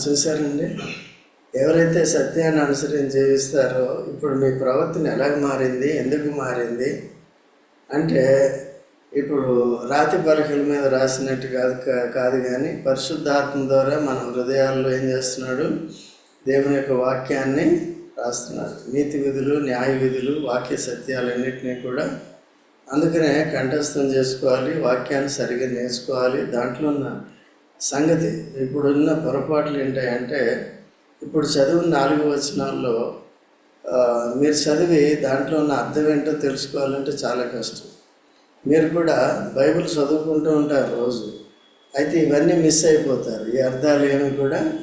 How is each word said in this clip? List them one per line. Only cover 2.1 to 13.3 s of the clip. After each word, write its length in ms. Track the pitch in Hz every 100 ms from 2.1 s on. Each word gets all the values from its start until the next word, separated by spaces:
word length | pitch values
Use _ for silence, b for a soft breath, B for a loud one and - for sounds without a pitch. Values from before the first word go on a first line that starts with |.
| 151 127 165 160 151
అనుసరించి 500 | 143 139 143 147 135
జీవిస్తారో, 920 | 135 135 135 - 147 127 127 123 - -
ఇప్పుడు 260 | - 147
మీ 240 | 135 135 131
ప్రవర్తన 480 | 131 135 - 160 147
ఎలా 300 | 120 143 147
మారింది, 600 | 143 135 131 127 143 151
ఎందుకు 380 | 127 147 147
మారింది 760 | 139 127 120 117 120 139 - - - _ _ _ _ _ _ -
అంటే, 640 | 143 165 - 131 135 135 - - - - _ _
ఇప్పుడు 680 | 143 139 143 127 123 120 117 120
రాతి 340 | 143 156 175
పలకల 400 | 156 156 139 143
మీద 240 | 143 143 135
రాసినట్టు 600 | 131 131 131 135 131 131
కాదు, 280 | 127 127 127 135
కా-, 240 | 123 120
కాదు 380 | 131 127 135 123
కానీ, 360 | 127 156 - 139
పరిశుద్ధాత్మ 840 | 135 - 160 147